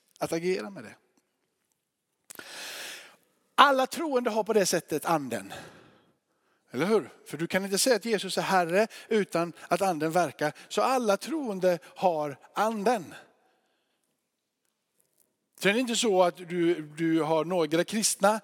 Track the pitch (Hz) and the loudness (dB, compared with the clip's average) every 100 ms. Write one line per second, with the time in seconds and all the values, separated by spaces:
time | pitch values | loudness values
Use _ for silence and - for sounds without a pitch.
0 | _ _ 151 170 175 185 - 190 107 - | _ _ -6 -4 -2 -2 -6 -12 -18 -20
1 | _ _ _ _ _ _ _ _ _ _ | _ _ _ _ _ _ _ _ _ _
2 | _ _ - - - - - - - - | _ _ -20 -20 -18 -14 -14 -12 -12 -14
3 | - - _ _ _ - 277 269 254 - | -18 -20 _ _ _ 4 6 4 0 -4
4 | 320 262 240 214 202 220 180 175 - 156 | -4 -2 0 -2 0 2 2 0 -2 -4
5 | - 165 135 117 95 - - - - _ | -2 -2 -2 -8 -8 -14 -16 -20 -20 _
6 | _ _ _ _ _ _ _ 120 165 214 | _ _ _ _ _ _ _ -4 0 0
7 | 123 - - 147 165 190 196 190 - 226 | -2 -10 -14 -8 -4 -2 -2 0 2 2
8 | 226 208 190 175 175 190 170 180 220 - | 2 -2 -2 -4 2 2 4 2 0 -2
9 | - 226 190 170 170 156 - 175 190 165 | -2 0 0 -2 -4 -6 -2 0 0 0
10 | 156 160 165 - 151 - - - 208 262 | 0 2 0 0 -4 -4 -6 0 2 2
11 | 233 196 - 320 269 190 180 170 - - | 2 0 -2 -6 -6 0 0 0 -4 -2
12 | 190 160 151 135 - - 214 226 196 247 | 0 0 -2 -8 -8 -2 -2 0 0 0
13 | 139 - - _ _ _ _ _ _ _ | -2 -16 -20 _ _ _ _ _ _ _
14 | _ _ _ _ _ _ _ _ _ _ | _ _ _ _ _ _ _ _ _ _
15 | _ _ _ _ _ - 185 214 254 226 | _ _ _ _ _ -2 2 2 0 0
16 | 233 185 180 170 175 175 170 170 151 151 | 2 4 2 0 -6 -2 0 0 -4 -4
17 | 165 160 151 160 156 180 156 160 175 214 | 0 0 2 0 0 0 0 0 0 -2
18 | 202 - 202 220 | -2 2 2 2